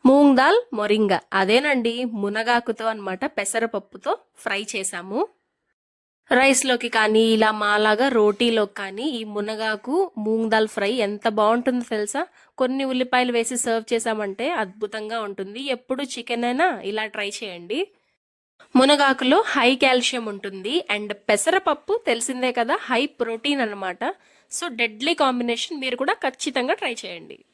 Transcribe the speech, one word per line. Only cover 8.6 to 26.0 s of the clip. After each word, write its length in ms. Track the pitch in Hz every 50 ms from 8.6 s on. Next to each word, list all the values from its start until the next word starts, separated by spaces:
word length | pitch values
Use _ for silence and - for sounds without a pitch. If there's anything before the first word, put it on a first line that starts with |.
| 208 202 _ 220
కానీ 260 | 202 190 190 208 254 320 262 233
ఈ 40 | 220 214 208
మునగాకు 640 | 208 208 208 220 214 220 220 214 208 - 247 285 359 392 349 _ 226 208
మూంగ్ 240 | 214 220 226 226 220 220
దాల్ 160 | 220 214 214 -
ఫ్రై 160 | 220 202 202 240 254 214 202
ఎంత 180 | 208 208 - 226 214 214
బాగుంటుందో 460 | 208 214 226 240 240 269 247 247 233 - 226
తెలుసా? 300 | 214 208 208 - 277 359 - _ _ _ _ _ -
కొన్ని 240 | 262 254 262 269 277 262
ఉల్లిపాయలు 420 | 262 254 254 247 - 247 254 247 240 233
వేసి 200 | 226 233 254 233 -
సర్వ్ 240 | 240 226 226 220 - 240
చేసామంటే 540 | 226 - 233 220 214 214 196 196 202 233 302 349 277 214
అద్భుతంగా 560 | 185 196 220 214 202 214 220 214 214 226 233 214 202
ఉంటుంది. 340 | 196 196 190 196 208 247 277 285 254 247
ఎప్పుడు 260 | _ _ 262 254 285 269 -
చికెన్ 320 | 254 240 - 240 233 240 240
అయినా 180 | 247 269 339 370 277 196 160 196
ఇలా 140 | 214 214 214 214 -
ట్రై 140 | 220 202 202 208 -
చేయండి. 400 | 240 202 180 175 170 175 226 302 392 _ _ _ _ _ _ _ _ _ _ _ _ _ _ _ - _ - 247
మునగాకులో 580 | 262 277 294 285 285 269 262 269 262 254 294 392 453 - -
హై 140 | 277 240 247 269 254
కాల్షియం 420 | 285 262 254 254 247 - 262 240 226 214
ఉంటుంది 400 | 202 196 - 202 196 190 185 214 285 339 - - 208
and 160 | 208 208 208 202 - _ -
పెసరపప్పు 640 | 208 208 - 320 349 381 370 330 294 - _ - 403 466 - -
తెలిసిందే 420 | 240 233 233 - 269 247 254 254 247 247
కదా, 160 | 233 233 320 - - -
హై 160 | 254 233 277 294 _ _
ప్రోటీన్ 420 | 240 226 226 220 - 285 285 277 247
అన్నమాట. 380 | 214 202 196 196 185 175 - 226 294 392 _ _ _ _ _ _ _ -
So 100 | - 339 339 240 220
డెడ్లీ 340 | 240 226 214 214 254 311 339 -
కాంబినేషన్, 560 | 294 269 254 247 240 240 233 233 - - 330 285
మీరు 140 | 262 262 240 247